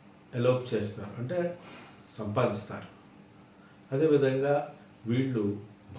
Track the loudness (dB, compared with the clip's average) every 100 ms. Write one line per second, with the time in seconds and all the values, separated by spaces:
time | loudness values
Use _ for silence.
0 | -20 -20 -8 2 2 2 0 -2 -2 -6
1 | -10 -8 -4 -2 -2 -4 -14 -18 -18 -20
2 | -18 -8 -2 0 0 0 -8 -12 -12 -20
3 | -20 -20 -20 -20 -20 -20 -20 -20 -4 2
4 | 6 6 6 2 2 2 0 -12 -20 -12
5 | -2 0 2 0 0 -2 -10 -20 -16